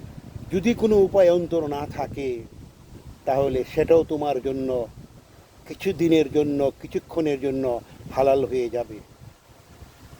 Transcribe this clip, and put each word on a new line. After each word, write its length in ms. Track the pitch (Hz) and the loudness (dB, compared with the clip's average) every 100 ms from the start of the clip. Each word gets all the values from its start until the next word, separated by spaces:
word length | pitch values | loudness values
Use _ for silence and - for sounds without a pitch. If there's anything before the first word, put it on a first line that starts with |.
| - - - - - | -18 -18 -18 -18 -6
যদি 180 | 185 202 233 | -2 0 2
কোনো 140 | 220 208 190 | 4 4 4
উপায় 240 | 196 180 175 | 6 6 6
অন্তর 260 | 170 170 147 143 | 2 -2 -2 -6
না 60 | 147 - | -8 -8
থাকে, 320 | 135 139 135 117 113 - - - - - - - - | -10 -6 -6 -6 -10 -20 -20 -20 -20 -20 -20 -10 -2
তাহলে 340 | 131 139 131 120 | 0 2 0 -2
সেটাও 300 | 156 151 165 156 | 0 4 4 4
তোমার 240 | 151 147 127 135 | -2 -2 -2 -2
জন্য 220 | 135 131 127 110 - - - - - - - - | -4 -2 -2 -4 -12 -20 -20 -20 -20 -20 -20 -16
কিছু 220 | 151 190 151 | -8 -6 0
দিনের 260 | 165 160 139 147 | 4 4 4 2
জন্য, 240 | 147 143 139 - | 0 0 -2 -2
কিছুক্ষণের 580 | 147 185 - 170 156 139 | -8 -8 -6 -4 -2 -2
জন্য 200 | 135 135 131 117 - - - | -2 -2 -2 -4 -8 -20 -10
হালাল 260 | - 139 135 123 | 0 2 4 2
হয়ে 180 | 127 117 120 | -2 -2 -4
যাবে। 220 | 117 104 - - - - _ - - - - - - - | -8 -12 -20 -20 -20 -20 _ -20 -20 -20 -20 -20 -20 -20